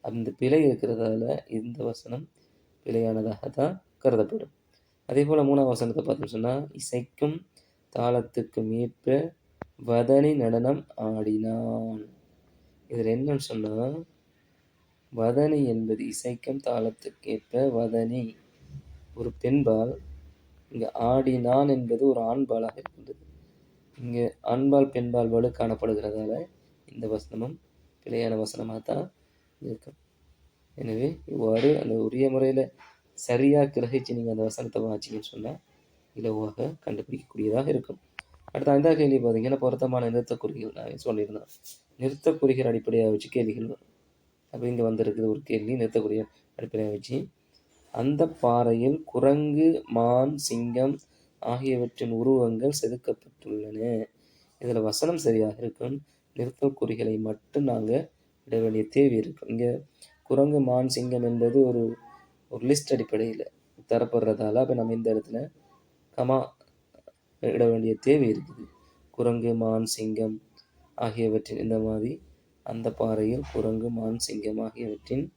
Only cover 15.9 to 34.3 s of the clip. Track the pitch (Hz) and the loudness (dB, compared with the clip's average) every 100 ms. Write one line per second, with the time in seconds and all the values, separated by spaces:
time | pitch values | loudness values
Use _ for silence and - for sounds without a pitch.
15.9 | 110 113 107 123 120 - 135 127 117 113 | -2 -4 -6 -8 -8 -8 -6 -2 -2 -2
16.9 | 110 - _ 107 110 _ 120 135 117 117 | -6 -18 _ -8 -8 _ -2 0 0 0
17.9 | 117 113 123 113 - _ _ - - - | 0 -2 -4 -6 -12 _ _ -20 -20 -18
18.9 | - - 117 120 - 123 143 120 110 117 | -20 -20 -10 -10 -4 2 4 4 2 0
19.9 | - - - - _ _ _ _ 120 113 | -4 -12 -20 -20 _ _ _ _ -8 -6
20.9 | - 139 131 135 127 120 131 143 131 117 | -2 2 4 4 2 4 4 4 2 0
21.9 | 117 135 117 113 127 127 113 113 - - | 2 4 4 0 -2 0 -2 -2 -8 -16
22.9 | - - - - - - _ _ _ _ | -18 -20 -20 -20 -20 -20 _ _ _ _
23.9 | - 123 120 120 - - 123 139 139 139 | -14 -6 -2 -2 -2 -2 2 4 6 4
24.9 | 127 120 120 113 117 120 - 113 110 113 | 2 -2 0 2 2 2 0 -2 0 -2
25.9 | 107 107 107 107 123 175 _ _ _ _ | -2 -2 -4 -4 -6 -8 _ _ _ _
26.9 | 113 113 107 - 110 123 170 _ _ _ | -10 -6 -6 -6 -8 -8 -10 _ _ _
27.9 | _ - 117 117 110 107 113 113 113 - | _ -6 -4 -2 -2 -4 -8 -8 -8 -6
28.9 | 127 185 _ _ _ _ _ 131 113 - | -6 -6 _ _ _ _ _ -12 -12 -14
29.9 | 147 _ _ _ _ _ _ _ - 117 | _ _ _ _ _ _ _ _ -10 -6
30.9 | 110 139 175 - - 110 113 135 151 - | -2 -4 -6 -10 -2 0 4 4 2 0
31.9 | 113 113 127 135 131 135 131 131 _ - | -2 -2 0 2 4 2 2 -2 _ -20
32.9 | _ _ - - 120 139 147 139 135 120 | _ _ -14 -2 4 6 6 4 0 -2
33.9 | 131 131 120 117 | -2 -2 -4 -2